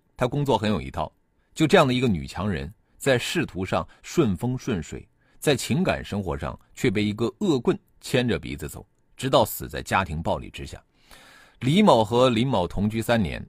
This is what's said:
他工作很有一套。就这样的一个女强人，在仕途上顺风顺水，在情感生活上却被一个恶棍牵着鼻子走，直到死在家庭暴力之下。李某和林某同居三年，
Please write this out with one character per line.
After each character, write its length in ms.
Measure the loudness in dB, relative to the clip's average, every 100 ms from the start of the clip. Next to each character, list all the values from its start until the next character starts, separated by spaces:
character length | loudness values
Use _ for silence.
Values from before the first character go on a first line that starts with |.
| _ -4
他 120 | -2
工 180 | 0 2
作 120 | 2
很 120 | 2
有 120 | -2
一 80 | -4
套。 220 | -6 -8 _ _ _ _
就 140 | 0 6
这 100 | 6
样 100 | 6
的 60 |
一 60 | 4
个 80 | 2
女 180 | 0 -4
强 240 | -6 -4
人， 240 | -4 -6 -12 _ -6
在 200 | 0 0
仕 280 | 0 -4 -4
途 200 | -4 -2
上 200 | -2 -4 _
顺 320 | -6 2 2 2
风 200 | -2 -4
顺 240 | -4 -6
水， 240 | -6 -12 -16 _ _ -6
在 180 | 0 0
情 280 | 0 0
感 200 | 0 -2
生 200 | -4 -6
活 140 | -4 -4
上 200 | -6 -10 _
却 160 | -2 0
被 140 | 0
一 80 | -2
个 120 | -2 -4 -2
恶 200 | 0 0
棍 180 | 2 -2 _ _
牵 280 | -2 0 0
着 120 | -2
鼻 160 | -4 -10
子 120 | -10
走， 180 | -12 -18 _ _ -8
直 120 | -4
到 140 | 0
死 240 | -2 -4 -10
在 140 | -10
家 240 | -4 -2 -2
庭 180 | -4
暴 140 | -4 -6
力 120 | -6
之 160 | -14 -14
下。 160 | -16 _ _ _ -20 -20 -20 -20 -6
李 220 | 0 4
某 220 | 6 6
和 260 | 6 4 4
林 180 | 4 2
某 180 | 0 0
同 240 | -2 -2
居 120 | -2
三 200 | 0 0
年， 240 | 0 -6